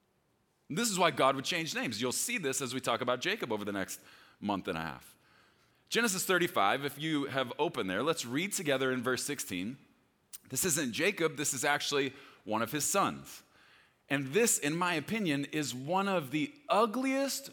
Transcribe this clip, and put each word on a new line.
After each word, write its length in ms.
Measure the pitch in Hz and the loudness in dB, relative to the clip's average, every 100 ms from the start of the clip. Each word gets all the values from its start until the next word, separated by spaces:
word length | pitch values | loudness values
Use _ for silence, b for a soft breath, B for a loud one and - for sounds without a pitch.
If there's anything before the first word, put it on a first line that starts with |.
| _ _ _ _ _ _ - | _ _ _ _ _ _ -6
This 220 | 160 233 | -2 0
is 80 | 185 | 4
why 120 | 170 | 4
God 240 | 127 135 | 6 4
would 100 | 135 | 4
change 300 | 131 175 160 | 0 -2 -2
names. 260 | 233 190 104 | -2 -4 -2
You'll 120 | 123 | 0
see 260 | - - 233 | 0 -2 -2
this 220 | 139 131 | -2 -2
as 140 | 131 | -2
we 60 | 131 | -2
talk 200 | 131 117 | 0 0
about 200 | 123 127 | 2 0
Jacob 300 | 160 214 143 | 0 -2 -2
over 140 | 107 | -2
the 80 | 104 | -2
next 260 | 98 90 - B B B B | -4 -4 -8 B B B B
month 280 | 101 98 101 | -4 -2 -2
and 80 | 80 | -4
a 60 | |
half. 340 | 80 65 - - b b b b b b b | -6 -8 -16 -20 b b b b b b b
Genesis 360 | 180 240 185 | 0 2 0
thirty-five, 600 | - 180 170 113 98 131 143 | 2 4 4 4 4 2 -2
if 120 | 143 | -4
you 280 | 160 147 139 | -2 -2 0
have 260 | 135 123 - | -2 -2 -2
opened 320 | 160 139 95 | -2 0 -2
there, 120 | 95 | 0
let's 220 | 147 156 | 0 -2
read 300 | 120 135 202 | -2 -2 -2
together 380 | - 151 131 131 | -2 0 2 2
in 100 | 127 | 0
verse 200 | 123 123 | 0 -2
sixteen. 540 | - 143 - 90 104 143 - _ _ _ _ - - | -2 -6 -6 -4 -6 -8 -16 _ _ _ _ -20 -8
This 160 | 131 | -2
isn't 280 | 185 156 127 | 0 0 -2
Jacob, 440 | 107 185 190 160 139 | 0 0 2 0 0
this 160 | 139 | -4
is 120 | 127 | 0
actually 500 | 147 147 - 139 139 - B B | 2 2 2 0 0 -4 B B
one 180 | 98 107 | -2 0
of 100 | 113 | 0
his 120 | 151 | -2
sons. 580 | - 196 135 69 69 - - b b b b b - | 0 2 2 -2 -12 -18 -20 b b b b b -4
And 240 | 139 135 | -2 2
this, 260 | 185 233 - | 2 4 2
in 180 | 147 165 | 0 0
my 180 | 180 | 0
opinion, 520 | 160 139 220 180 139 143 | 0 -2 -2 0 0 -2
is 220 | 156 131 | -2 -4
one 340 | 123 143 185 196 | -4 0 0 2
of 220 | 180 131 | 0 0
the 220 | 151 139 - - | -2 -2 -4 2
ugliest 840 | 190 226 247 269 269 277 - - | 4 4 2 0 2 0 -2 -8